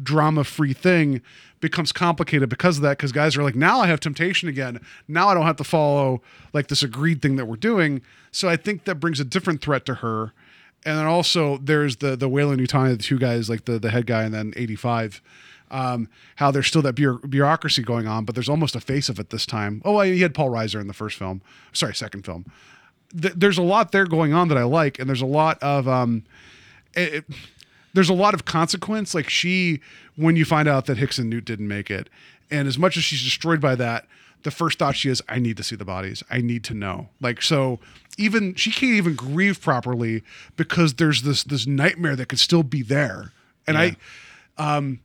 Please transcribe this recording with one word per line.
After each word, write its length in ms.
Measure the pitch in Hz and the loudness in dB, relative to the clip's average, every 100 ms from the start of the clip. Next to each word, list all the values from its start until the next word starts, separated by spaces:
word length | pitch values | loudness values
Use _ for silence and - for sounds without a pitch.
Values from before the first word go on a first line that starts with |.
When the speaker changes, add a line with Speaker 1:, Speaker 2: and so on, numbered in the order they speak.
Speaker 1:
drama-free 720 | 131 156 156 156 135 - 143 | 0 2 4 2 0 0 -2
thing 480 | 127 180 175 147 131 - - - _ | 2 2 4 2 0 -6 -20 -20 _
becomes 300 | 160 - 147 | -4 -2 -4
complicated 580 | - 175 156 151 147 131 | 0 0 0 0 0 0
because 280 | 123 180 147 | 2 2 2
of 60 | |
that, 160 | 143 139 | 0 0
'cause 120 | 139 | -2
guys 240 | 143 156 143 | 0 0 2
are 60 | |
like, 120 | 143 120 | 0 2
"Now 240 | 170 254 | 4 4
I 80 | 185 | 4
have 120 | 151 | 2
temptation 500 | 160 139 175 180 170 | -2 -4 -2 -2 -2
again. 300 | 135 127 120 - - - | -4 -6 -10 -16 -20 -6
Now 220 | 165 202 | 2 4
I 40 | |
don't 120 | 180 160 | 6 4
have 100 | 156 | 0
to 80 | |
follow, 580 | 143 160 147 143 135 123 - - - | 0 2 4 4 2 -2 -6 -20 -4
like, 140 | 147 - | -4 0
this 160 | 139 | -2
agreed 380 | 131 127 165 151 | -2 0 0 2
thing 160 | 143 135 | 2 0
that 80 | 113 | -2
we're 100 | 113 | -2
doing." 460 | 220 214 151 135 - - _ | 0 2 2 0 -6 -20 _
So 180 | - 185 | -4 0
I 80 | 170 | 0
think 260 | 202 202 | -2 -4
that 120 | - 160 | -4 -2
brings 240 | 165 143 | -2 -2
a 60 | 131 | -2
different 360 | 190 185 151 | -2 -2 -2
threat 240 | 147 135 - | -2 -2 -2
to 100 | 120 | -4
her. 380 | 117 110 110 - _ - _ _ 156 | -4 -4 -6 -10 _ -20 _ _ -4
And 120 | 156 | -2
then 60 | 156 | 2
also 520 | 170 - 175 147 139 | 2 2 0 0 -2
there's 380 | 139 151 147 113 | 0 2 2 -2
the, 180 | 139 127 | -4 -2
the 140 | 135 | 0
Weyland 300 | 139 147 131 | 2 2 2
Yutani, 280 | 127 139 131 117 | 2 2 2 2
the 40 | |
two 140 | - 131 | 0 0
guys, 320 | 127 117 110 | 2 0 -2
like, 160 | 113 - | -4 -4
the, 140 | 113 | -2
the 100 | 110 | 0
head 160 | 120 117 | 0 0
guy 180 | 113 | -2
and 100 | 110 | -2
then 200 | 107 107 - | -4 -6 -6
eighty-five, 640 | 117 104 120 117 110 - _ - - - _ | -6 -4 -2 -2 -4 -10 _ -20 -20 -20 _
um, 360 | 131 127 123 110 _ - - | -6 -4 -4 -6 _ -20 0
how 160 | 143 | 2
there's 160 | 139 - | 2 2
still 160 | 160 | 2
that 100 | 139 | 2
bureau-, 240 | 120 139 120 139 | 2 0 0 -2
bureaucracy 540 | 139 143 160 151 - | 2 2 2 0 -2
going 240 | 113 117 110 | -2 -4 -2
on, 180 | 110 110 | -4 -4
but 100 | 117 | -4
there's 140 | 123 | -2
almost 260 | 160 151 - | 0 0 -4
a 40 | |
face 280 | - 139 - | -4 -2 -2
of 80 | 104 | -6
it 100 | - | -8
this 140 | 110 - | -8 -6
time. 340 | 110 104 107 180 | -4 -4 -4 0
Oh, 100 | 208 | 2
I, 100 | 196 | 2
he 100 | 180 | 2
had 140 | 180 151 | 2 0
Paul 160 | 135 | -2
Reiser 280 | 117 110 107 | -2 -4 -6
in 80 | 101 | -8
the 60 | |
first 240 | 95 107 - | -8 -10 -8
film. 240 | 95 95 - - - | -8 -8 -12 -20 -10
Sorry, 220 | - 123 - | -4 -4 -6
second 280 | 107 101 92 | -10 -12 -12
film. 200 | 85 - - - - _ _ _ 170 | -12 -14 -20 -20 -20 _ _ _ -6
Th-, 140 | 180 180 | -4 2
there's 220 | 202 175 | 2 4
a 60 | |
lot 280 | 175 196 170 | 4 4 4
there 140 | 196 185 | 2 2
going 280 | 160 156 | 2 4
on 160 | 165 175 | 4 4
that 80 | 131 | 2
I 60 | |
like, 360 | 120 165 147 127 | 4 2 0 -2
and 80 | 131 | -2
there's 120 | 127 | -2
a 40 | 131 | 0
lot 320 | 147 156 151 | 2 2 0
of, 240 | 143 143 127 | 0 0 2
um, 360 | 127 120 113 - - - - - - _ | 2 2 -2 -6 -20 -20 -20 -20 -20 _
it, 200 | 170 170 156 | -4 -4 -4
it, 100 | 151 139 - _ - _ _ | -10 -16 -20 _ -20 _ _
there's 160 | 185 180 | 2 4
a 40 | |
lot 200 | 180 202 180 | 4 4 2
of 100 | - | -2
consequence. 680 | 165 165 185 - 214 196 170 | 0 0 -2 -4 -4 -2 -4
Like, 120 | 143 | -2
she, 500 | - 175 185 175 147 - - - - | -2 2 2 2 0 -6 -20 -18 0
when 200 | 160 165 | 4 4
you 100 | 151 | 4
find 220 | 156 147 | 4 4
out 180 | 135 143 | 2 0
that 120 | 117 | -2
Hicks 200 | 139 - | -2 -2
and 120 | 113 | -2
Newt 160 | 117 104 | -4 -6
didn't 220 | 107 104 | -6 -4
make 220 | 101 101 | -6 -6
it, 200 | 98 - _ - _ _ | -8 -10 _ -20 _ _
and 160 | 147 139 | -2 0
as 100 | 131 | 2
much 180 | 180 170 | 2 2
as 60 | |
she's 200 | - 139 | -2 -2
destroyed 360 | 127 - 165 160 | -2 -2 0 2
by 120 | 139 127 | 2 0
that, 300 | 117 117 - - _ _ | -2 -4 -8 -20 _ _
the 80 | 151 | -10
first 260 | - 165 - | -2 -2 0
thought 180 | 147 135 | 0 0
she 120 | 135 | 0
has, 140 | 127 - | -2 -2
"I 120 | 123 | -2
need 180 | 120 104 | -2 -2
to 60 | |
see 120 | - 107 | -8 -8
the 100 | 98 | -6
bodies. 360 | 92 95 107 - | -6 -6 -10 -4
I 120 | 120 | -2
need 220 | 120 120 - | -2 -4 -6
to 80 | |
know." 360 | 110 98 90 - _ | -8 -6 -8 -12 _
Like, 200 | 123 113 | -6 -2
so 380 | - 147 131 120 - - _ - | 0 2 0 -4 -10 -20 _ -2
even, 360 | 208 220 190 190 | 0 0 0 -2
she 140 | 220 | -2
can't 220 | - 262 | 0 2
even 220 | 214 170 127 | 2 2 -2
grieve 440 | 127 156 196 180 | -4 0 0 0
properly 640 | 151 127 123 120 113 113 - - - - | 0 0 -2 -2 -2 -4 -8 -20 -10 -4
because 360 | 165 175 160 123 | -2 2 2 2
there's 280 | 160 123 | 0 2
this, 200 | 139 135 | 0 -2
this 220 | 135 139 120 | -2 -4 -2
nightmare 500 | 139 175 175 160 131 | 0 0 0 -2 -2
that 120 | 123 | -4
could 100 | 123 | -2
still 240 | - 170 | 4 4
be 180 | 135 143 | 2 -2
there. 500 | 113 139 127 95 101 - _ _ - | 0 0 0 -6 -14 -20 _ _ -2
And 100 | 156 | 2
Speaker 2:
Yeah. 140 | 175 95 - - - - _ - | 2 -2 -14 -20 -20 -20 _ -6
Speaker 1:
I, 180 | 151 147 | -2 0
um, 220 | 139 123 | -2 -6